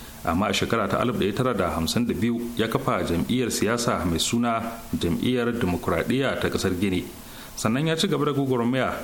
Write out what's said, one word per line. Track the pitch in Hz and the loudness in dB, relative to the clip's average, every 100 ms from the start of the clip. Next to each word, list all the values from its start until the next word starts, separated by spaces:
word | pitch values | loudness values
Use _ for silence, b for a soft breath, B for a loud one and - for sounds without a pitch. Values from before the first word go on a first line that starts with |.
| B B - | B B 0
amma | 82 107 | 2 2
a | |
shekara | 104 - 113 98 | 0 2 2 2
ta | - | 2
alif | 117 - | 2 2
ɗaya | 95 104 | 0 2
tara | 127 | 0
da | 107 87 | 2 0
hamsin | 80 82 113 120 | 0 0 0 0
da | |
biyu | - 117 117 120 - | 0 0 0 -2 -2
ya | 113 | 0
kafa | - - 107 82 | 0 0 0 0
jam'iyyar | 85 - 123 117 | 0 0 0 0
siyasa | - 98 120 123 98 85 | 0 0 2 0 0 0
mai | 82 | 0
suna | - 120 120 113 117 - - - | 0 0 0 0 -4 -8 -6 -2
Jam'iyyar | 87 82 120 123 117 | 0 0 0 2 0
Dimokuraɗiyya | 117 90 82 - 85 - 131 131 95 | 0 0 0 0 0 2 0 0 0
ta | - | 0
ƙasar | - 95 90 | 0 0 0
Gini. | 101 90 - B B B B - | 0 0 -2 B B B B -4
Sannan | 110 123 160 | 0 0 0
ya | 160 | 0
ci | 190 | 0
gaba | 147 147 | 0 0
da | |
gwagwarmaya | 135 135 127 117 131 104 - | 0 2 2 2 2 0 -2